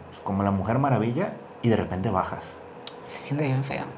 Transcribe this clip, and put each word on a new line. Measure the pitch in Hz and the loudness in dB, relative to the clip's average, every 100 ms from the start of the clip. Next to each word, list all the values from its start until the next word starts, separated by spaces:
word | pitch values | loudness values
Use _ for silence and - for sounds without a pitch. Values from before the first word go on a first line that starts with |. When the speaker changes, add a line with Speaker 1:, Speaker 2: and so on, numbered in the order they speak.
| - | -14
Speaker 1:
pues, | - | -8
como | - 98 | -2 2
la | 101 | 4
Mujer | 98 95 127 | 4 2 2
Maravilla | 143 113 113 131 202 - - - | 4 4 4 0 -2 -4 -14 0
y | 120 | 4
de | 104 | 4
repente | 90 92 110 | 4 0 0
bajas? | 92 - - - - - - - - | 2 0 -4 -10 -14 -16 -14 -14 -12
Speaker 2:
Se | - - | -8 -6
siente | - 143 | -2 0
bien | 143 131 | 2 0
feo. | 135 139 - | 0 -4 -6